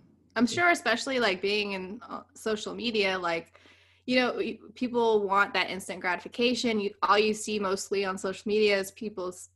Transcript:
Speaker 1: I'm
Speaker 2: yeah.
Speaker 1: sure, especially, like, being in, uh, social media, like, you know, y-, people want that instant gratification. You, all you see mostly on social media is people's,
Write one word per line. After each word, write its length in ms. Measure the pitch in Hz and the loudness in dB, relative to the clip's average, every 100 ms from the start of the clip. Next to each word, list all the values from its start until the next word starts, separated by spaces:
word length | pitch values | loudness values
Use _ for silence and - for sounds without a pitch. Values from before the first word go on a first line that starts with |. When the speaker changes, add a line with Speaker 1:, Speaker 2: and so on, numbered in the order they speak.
| _ _ _ | _ _ _
Speaker 1:
I'm 120 | 226 240 | 0 2
Speaker 2:
yeah. 60 | |
Speaker 1:
sure, 180 | 349 349 | 4 4
especially, 500 | 339 233 233 277 254 | 4 2 0 0 0
like, 200 | 220 180 | 2 2
being 320 | 196 208 202 | 0 0 0
in, 280 | 196 185 220 | -4 -8 -12
uh, 200 | - - - | -12 -14 -14
social 400 | - 220 214 196 | -10 -4 -4 -6
media, 420 | 180 233 214 196 185 | -6 -2 2 2 0
like, 380 | 175 170 165 _ - - _ _ - | -2 -2 -6 _ -20 -20 _ _ 0
you 100 | 254 | 2
know, 180 | 247 233 | 2 0
y-, 220 | 202 - - | -4 -6 -14
people 480 | - 254 240 226 214 | -6 -2 2 4 4
want 280 | 196 196 196 | 4 2 2
that 160 | 190 175 | 0 -2
instant 300 | 185 - 185 | -4 -8 -6
gratification. 800 | 185 180 - - 240 233 240 214 | -4 -4 -6 0 2 2 0 0
You, 120 | 202 - | -2 -2
all 160 | 180 208 | 2 4
you 140 | 220 | 4
see 240 | 214 - 214 | 0 -4 -2
mostly 440 | 196 190 - 196 | -2 -2 -2 -2
on 120 | 196 190 | -2 -4
social 240 | 190 190 214 | -6 -6 -2
media 280 | 214 208 196 | 4 4 4
is 120 | 196 | 0
people's, 580 | - 214 208 180 180 - | -8 -10 -6 -8 -10 -18